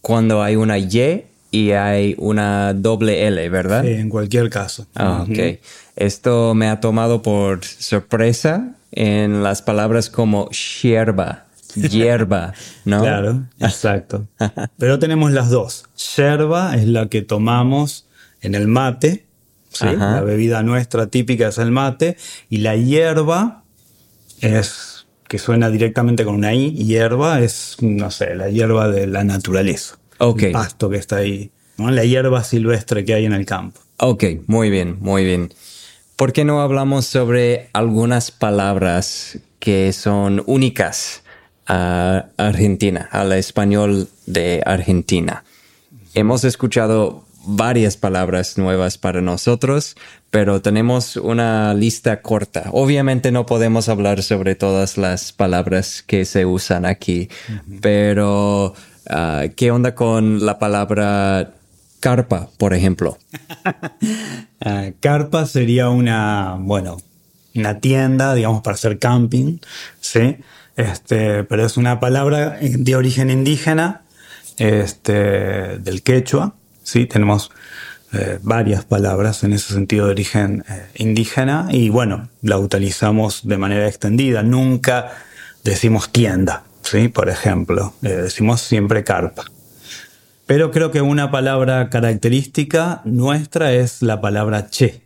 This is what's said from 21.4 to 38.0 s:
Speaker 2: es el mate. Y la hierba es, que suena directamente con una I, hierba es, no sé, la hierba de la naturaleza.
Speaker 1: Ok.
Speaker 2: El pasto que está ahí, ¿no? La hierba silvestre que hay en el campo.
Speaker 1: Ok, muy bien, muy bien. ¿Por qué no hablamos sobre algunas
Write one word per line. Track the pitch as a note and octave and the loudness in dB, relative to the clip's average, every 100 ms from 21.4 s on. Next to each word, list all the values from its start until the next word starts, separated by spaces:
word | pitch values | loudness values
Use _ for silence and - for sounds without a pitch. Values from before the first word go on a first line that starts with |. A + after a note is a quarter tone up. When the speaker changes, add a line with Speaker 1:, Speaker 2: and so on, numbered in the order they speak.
| A2+ | 0
Speaker 2:
es | G#2+ | 0
el | A#2 | 0
mate. | B2+ C3+ C3 D#3+ F3+ - - _ | 0 0 0 -2 -2 -12 -20 _
Y | A2 | -2
la | A2 A2 | 0 2
hierba | B2 D3+ E3 D#3 D#3 E3+ A3+ - _ _ _ _ _ _ _ - | 2 2 2 2 2 0 0 -4 _ _ _ _ _ _ _ -4
es, | A2 A2 G#2 - - - - _ _ | 0 2 0 -8 -16 -20 -20 _ _
que | G#2 | -8
suena | - A#2 A2+ | 0 2 2
directamente | G#2+ A2+ A2 A#2+ A#2 G#2+ | 2 0 2 2 2 0
con | G#2 | 0
una | G#2 | 0
I, | A#2+ C#3 | 2 0
hierba | D#3 G#2+ A2 A2+ B2 D3+ D#3 | -2 0 2 2 2 2 2
es, | A#2 - - - | 2 -2 -12 -2
no | A#2 G2+ G2+ | 0 0 -4
sé, | - F#2+ F2+ | -4 -6 -4
la | F#2+ | -2
hierba | G#2+ A2+ A2+ G#2+ | 0 2 2 2
de | G2 G2 | 0 0
la | G2 | 0
naturaleza. | G2+ G2 F#2+ F#2 G2 D#2+ - - _ _ | 0 0 -2 0 0 -2 -8 -18 _ _
Speaker 1:
Ok. | A#2+ A2+ | 0 2
Speaker 2:
El | G#2 | 0
pasto | F2+ G2 - G2+ | 0 -4 -4 -2
que | G2+ | -2
está | - G2+ | -4 -2
ahí, | G2+ G2 G2+ _ _ - | -2 -4 -10 _ _ -6
¿no? | A2+ | 0
La | B2+ A#2 | 2 4
hierba | B2+ C3 B2+ A2+ | 4 2 0 0
silvestre | A#2 A2+ A#2 - G#2+ | 0 2 0 0 -4
que | G2 A2 | 0 0
hay | G#2+ | 2
en | |
el | G2+ G2 | 0 -2
campo. | F#2+ F#2 - _ _ | -6 -8 -16 _ _
Speaker 1:
Ok, | B2+ G#2+ G2+ D#2 - | 0 2 0 -2 0
muy | A2 A2 | 2 2
bien, | G2 F2 F2+ | 0 -2 -4
muy | F#2+ G2 F#2+ | 0 2 2
bien. | F2+ F2 - - - - - _ - | 0 -2 -10 -20 -20 -20 -20 _ -2
¿Por | C3+ | 0
qué | B2+ D3 | 2 2
no | D3 | 2
hablamos | C#3+ C3+ C3+ C#3 B2 | 0 0 0 0 0
sobre | C3+ A#2+ B2 A#2+ A#2+ - | 0 2 2 2 0 -2
algunas | G#2+ A#2 A2 | -2 0 2